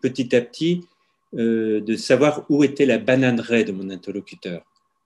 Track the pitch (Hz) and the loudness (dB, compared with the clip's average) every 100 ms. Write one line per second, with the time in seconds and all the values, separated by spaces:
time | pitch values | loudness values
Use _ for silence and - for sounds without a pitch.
0 | 131 131 127 123 120 - 160 180 175 _ | -4 -4 0 0 0 -4 -2 -2 -6 _
1 | _ _ _ 143 117 113 110 107 104 110 | _ _ _ -4 -2 0 0 -2 -2 -4
2 | - 127 147 - - 143 139 - 135 113 | 2 2 4 0 0 2 2 2 2 2
3 | 104 127 127 117 113 117 107 95 98 92 | 2 2 2 0 0 0 0 -4 -8 -10
4 | 101 101 90 90 95 87 - _ _ _ | -10 -10 -10 -12 -10 -10 -14 _ _ _